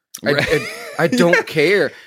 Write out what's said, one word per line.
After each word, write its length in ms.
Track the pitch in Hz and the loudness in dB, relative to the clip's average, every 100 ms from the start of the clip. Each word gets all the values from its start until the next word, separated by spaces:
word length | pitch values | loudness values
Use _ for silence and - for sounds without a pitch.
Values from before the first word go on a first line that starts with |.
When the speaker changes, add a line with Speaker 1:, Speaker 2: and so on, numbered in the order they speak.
| _ - - | _ -10 -8
Speaker 1:
I, 80 | |
Speaker 2:
Right. 140 | 143 - | -4 -2
Speaker 1:
I, 540 | 151 - - - - | -2 -4 -12 -10 -2
I 40 | 165 | 0
don't 380 | 247 175 175 - | 2 4 2 0
Speaker 2:
<laughs> 0 | |
Speaker 1:
care. 440 | 156 151 202 139 - | 0 2 2 0 -4